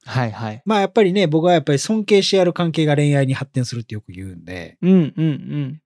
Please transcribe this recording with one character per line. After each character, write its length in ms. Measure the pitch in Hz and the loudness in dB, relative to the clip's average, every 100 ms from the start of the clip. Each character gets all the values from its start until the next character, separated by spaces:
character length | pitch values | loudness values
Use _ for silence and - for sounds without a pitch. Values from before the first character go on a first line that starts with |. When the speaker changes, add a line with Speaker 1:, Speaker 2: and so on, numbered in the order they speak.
| - | -8
Speaker 1:
は 200 | 127 117 | -4 -4
い、 60 | |
は 200 | 104 110 | -6 -10
い。 100 | 110 196 | -8 -2
Speaker 2:
ま 100 | 208 | -2
あ、 40 | |
や 40 | 190 | 0
っ 60 | |
ぱ 100 | 247 | 2
り 120 | 196 | 2
ね、 120 | 196 175 | 2 2
僕 200 | 156 175 | 2 4
は 80 | |
や 60 | 170 | 2
っ 40 | |
ぱ 80 | 147 | 2
り 80 | 139 | -2
尊 240 | - 220 202 | 0 -2 2
敬 160 | 202 | 2
し 160 | 190 196 | 4 2
合 40 | |
え 20 | 175 | 2
る 80 | |
関 180 | 165 170 | 0 -2
係 140 | 160 151 | 0 2
が 100 | 147 | 2
恋 200 | 147 143 | 2 2
愛 100 | 135 | 0
に 80 | |
発 200 | 131 143 | -2 -4
展 120 | 131 120 | -4 -4
す 80 | |
る 80 | 120 | -6
っ 20 | |
て 120 | 110 107 | -10 -12
よ 60 | |
く 100 | - | -14
言 140 | 92 95 | -16 -16
う 20 | |
ん 160 | 87 85 | -16 -14
で。 320 | 92 82 - | -12 -14 -4
Speaker 1:
う 40 | 175 | 2
ん、 40 | |
う 40 | 190 | 4
ん、 180 | 143 - | 2 -2
う 80 | |
ん。 580 | 160 135 - 147 135 156 | -4 -4 -6 -6 -6 -10